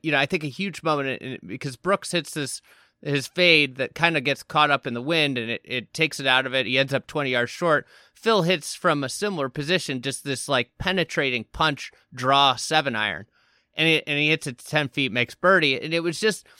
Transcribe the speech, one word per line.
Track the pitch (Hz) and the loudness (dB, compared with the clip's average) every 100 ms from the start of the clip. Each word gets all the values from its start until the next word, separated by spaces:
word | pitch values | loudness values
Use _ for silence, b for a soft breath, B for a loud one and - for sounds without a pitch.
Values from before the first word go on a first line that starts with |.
you | 160 | -2
know, | 143 | 0
I | 139 | 0
think | 180 | -2
a | 151 | -6
huge | 123 196 - | -6 -8 -4
moment | 160 147 135 120 | -2 -2 -2 -6
in, | 131 | -10
in, | - 87 | -12 -12
because | 107 143 | -10 -10
Brooks | 123 175 196 - | -6 -2 -2 -2
hits | 175 143 | -6 -4
this, | 156 135 - b b b _ | -6 -6 -8 b b b _
his | 147 143 - | -4 -2 -2
fade | - 175 160 139 | 2 6 6 4
that | 123 127 | -2 -6
kinda | - 170 156 | 0 0 2
gets | 143 135 | -2 -4
caught | - 156 147 | -2 2 4
up | 139 139 | 2 -2
in | |
the | 120 | -6
wind | 139 165 147 123 | -2 0 0 -2
and | 113 | -4
it, | 117 | -6
it | - 127 - | -6 -8 -6
takes | - 160 - | -2 -2 0
it | |
out | 135 127 131 | 2 2 2
of | |
it. | 131 | -2
He | 123 131 | 0 0
ends | 135 | 0
up | 135 | -2
twenty | - 151 135 | -4 -4 0
yards | 123 120 | 0 -2
short. | - 170 147 b b b | 0 2 2 b b b
Phil | _ 226 214 | _ 2 2
hits | 165 170 - | 4 0 -2
from | - 175 147 | -2 0 0
a | 131 | -2
similar | - 208 170 135 | -4 -4 -2 -4
position, | 151 143 185 - 131 | -4 0 0 0 -6
just | 135 - | -6 -6
this, | 139 127 - | -4 -4 0
like, | 127 120 - | 0 0 -4
penetrating | 190 185 160 165 139 123 - | -2 -2 -2 -2 0 -2 -4
punch | - 156 135 - b b | 0 0 0 -8 b b
draw | 127 127 139 139 | -4 2 6 4
seven | 120 - 156 139 | 2 0 0 0
iron. | 110 107 82 101 _ _ _ _ | 0 -2 -4 -10 _ _ _ _
And | - 160 | 0 2
it, | 156 - | 2 0
and | 143 | 0
he | 151 | 2
hits | 160 143 | 0 -2
it | 120 | -12
to | |
ten | - 156 139 | -2 -2 0
feet, | - 131 | 0 0
makes | 123 120 | 0 -4
birdie. | - 180 190 147 131 | 0 4 4 4 0
And | 156 | -2
it | 170 | -2
was | 170 - | -2 0
just, | 220 - b | 0 -2 b